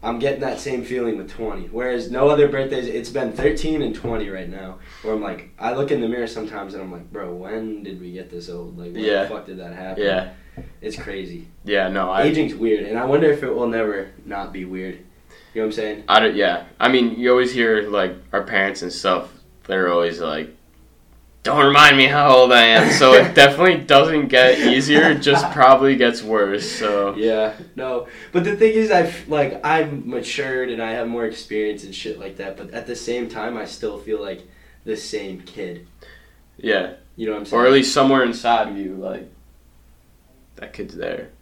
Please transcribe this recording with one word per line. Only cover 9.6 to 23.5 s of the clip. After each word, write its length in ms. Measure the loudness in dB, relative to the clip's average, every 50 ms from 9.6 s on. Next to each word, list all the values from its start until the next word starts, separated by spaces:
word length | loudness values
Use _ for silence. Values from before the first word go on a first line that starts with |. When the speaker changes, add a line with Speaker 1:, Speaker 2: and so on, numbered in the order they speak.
Speaker 1:
that 140 | -16 -16 -16
happen?" 280 | -14 -12 -12 -8 -4 -2
Speaker 2:
Yeah. 280 | 0 0 -2 -4 -6 -14 -20 -20 -20 _ -18 -18 -18 -20 _
Speaker 1:
It's 160 | -14 -14 -12 -12
crazy. 460 | -14 -12 -12 -12 -12 -12 -14 -16 -18 -20 -20 -18 -6
Speaker 2:
Yeah, 220 | -2 -2 0 0 0
no, 220 | -2 -4 -4 -2
I 120 | 0 0 0
Speaker 1:
Aging's 300 | 0 0 0 -2 -4 -4
weird, 320 | -4 -2 0 0 0 -2
and 120 | -6 -6 -6
I 60 | -2
wonder 260 | 0 2 2 4 2
if 140 | 2 0 -2
it 100 | -6 -4
will 140 | -4 -4 -2
never 420 | -2 -2 -2 -2 -4 -6 -8 -12 -16 -20 -16
not 280 | -12 -10 -10 -10 -10 -12
be 120 | -12 -12
weird. 300 | -10 -10 -10 -10 -12 -12 -14 -18 -20 _ _ _ _ -20 -20 _ _ _
You 60 | -4
know 0 |
what 40 | -4
I'm 60 | -4 -4
saying? 320 | -6 -6 -8 -8 -10 -4 0
Speaker 2:
I 100 | 2 2
don't, 160 | 2 2 0
yeah. 300 | 0 0 0 0 -2 -8 -12 _ _
I 80 | 2 2
mean, 280 | 4 4 2 0 -2
you 140 | -2 2 2
always 220 | 4 4 2 0 0
hear, 300 | 0 0 2 2 0 0 -2
like, 280 | -2 -2 -2 -2 -4 -10 -14 -6 -4
our 100 | -4 -4
parents 400 | -2 -2 -2 -2 -2 -4 -6 -10
and 100 | -10 -10
stuff, 400 | -4 -2 0 0 0 -4 -8 -18 _ _ _ _ _ _ -6
they're 200 | -2 -2 0 0
always 300 | 0 0 0 -2 -4 -4
like, 280 | -6 -6 -6 -6 -8 -10 -14 _ _ _ _ _ _ _ _ _ _ _ _ _ _ _ _ _ _
"Don't 200 | -2 2 4 4
remind 320 | 6 8 8 8 8 8
me 100 | 8 4
how 280 | 4 4 4 6 8 8
old 180 | 8 10 8 8
I 120 | 8 8
am." 260 | 8 6 6 6 4
So 220 | 4 6 8 10 10
it 200 | 10 8 6 6
Speaker 1:
<laughs> 80 | 8 8
Speaker 2:
definitely 340 | 8